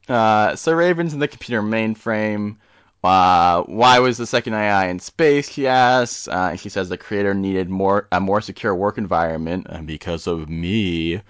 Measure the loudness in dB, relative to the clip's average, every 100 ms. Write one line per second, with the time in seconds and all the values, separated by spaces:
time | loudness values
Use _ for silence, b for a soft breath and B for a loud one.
0 | -2 2 4 4 2 0 0 2 2 2
1 | -2 -4 -4 -6 -6 -2 0 0 -2 -4
2 | -4 -2 -2 -4 -6 -10 b b b _
3 | 2 4 6 6 4 2 0 2 4 6
4 | 4 0 -2 -2 -2 -2 0 2 0 -4
5 | -8 0 2 2 0 -4 0 4 4 2
6 | 0 -6 -6 -2 -2 -4 -8 -6 -6 -8
7 | -6 -2 0 0 -2 -2 -2 -2 0 0
8 | 0 -2 0 0 -2 -6 -4 0 -2 -4
9 | -2 0 0 -2 -4 -6 -8 -12 -10 -10
10 | -6 -6 -4 -4 -6 -6 -2 -2 -2 -2
11 | -4 -6